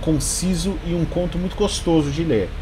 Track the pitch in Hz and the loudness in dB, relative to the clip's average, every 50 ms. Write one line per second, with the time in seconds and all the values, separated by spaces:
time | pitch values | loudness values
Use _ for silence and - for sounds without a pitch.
0 | - - 156 143 120 - - - - 180 185 170 165 196 196 156 - 175 170 175 | 0 0 0 2 0 -2 -2 -2 0 0 0 0 0 -2 -2 -4 -4 -2 0 0
1 | 165 160 - 170 180 175 - 170 180 190 - - 208 196 - - - 180 165 160 | 0 0 0 -2 -2 -2 -2 -2 -4 -2 -2 0 0 0 0 0 0 4 4 4
2 | 151 143 139 151 170 165 135 107 95 82 - - | 4 2 0 -2 0 2 2 2 0 0 -4 -8